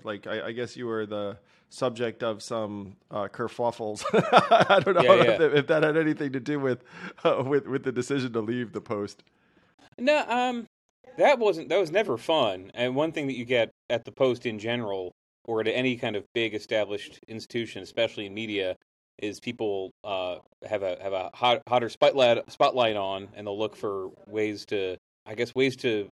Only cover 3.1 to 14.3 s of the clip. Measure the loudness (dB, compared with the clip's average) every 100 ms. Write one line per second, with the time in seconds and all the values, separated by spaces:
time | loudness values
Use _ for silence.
3.1 | -6 -6 -6 -6 -2 -2 -2 -6 -6 0
4.1 | 2 6 6 8 6 6 4 4 4 8
5.1 | 8 8 4 4 4 2 2 2 2 0
6.1 | 0 -2 -4 -4 -2 0 -2 -6 -16 -16
7.1 | -2 0 2 2 0 0 -4 -2 -2 -2
8.1 | -2 -2 -4 -4 -4 -6 -8 -6 -4 -6
9.1 | -10 _ _ _ _ _ _ _ -6 0
10.1 | 0 0 -2 -2 -4 -10 _ _ _ -10
11.1 | 2 4 6 2 0 0 0 2 0 0
12.1 | -2 0 2 2 0 -8 -4 -2 0 -2
13.1 | -2 -4 -4 0 2 2 _ -4 -4 -4
14.1 | 0 2